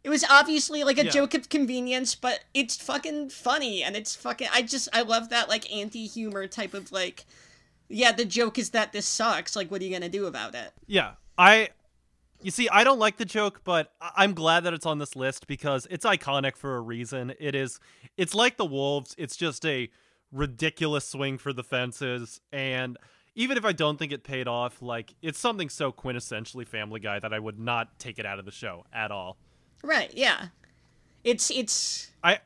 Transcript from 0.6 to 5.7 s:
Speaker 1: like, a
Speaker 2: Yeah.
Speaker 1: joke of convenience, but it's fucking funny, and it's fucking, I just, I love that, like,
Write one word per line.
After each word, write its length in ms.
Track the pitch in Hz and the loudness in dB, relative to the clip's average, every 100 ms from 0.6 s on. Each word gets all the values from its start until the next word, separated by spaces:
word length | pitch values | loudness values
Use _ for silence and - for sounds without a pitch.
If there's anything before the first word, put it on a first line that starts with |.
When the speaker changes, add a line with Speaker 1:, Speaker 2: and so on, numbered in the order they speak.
| - 302 | 0 0
Speaker 1:
like, 120 | 277 269 | 2 4
a 80 | |
Speaker 2:
Yeah. 60 | 247 | 4
Speaker 1:
joke 220 | 285 277 | 4 2
of 160 | 311 - | 0 0
convenience, 640 | 302 254 254 247 254 262 | 0 2 -2 -2 -2 -2
but 280 | - 247 - - | -2 -2 -2 -2
it's 220 | 277 240 - | -2 -2 -4
fucking 520 | - 277 320 302 277 | -4 -4 -4 -6 -8
funny, 520 | - 247 302 262 190 | -4 0 0 0 -2
and 120 | 143 202 | -4 -4
it's 180 | 214 | -8
fucking, 320 | - 247 - 233 | -8 -8 -6 0
I 80 | 240 | 0
just, 260 | 233 269 - | 2 -4 0
I 80 | 226 | 0
love 280 | 226 226 233 | 2 0 2
that, 180 | 233 220 | -2 2
like, 200 | 220 - | -2 -2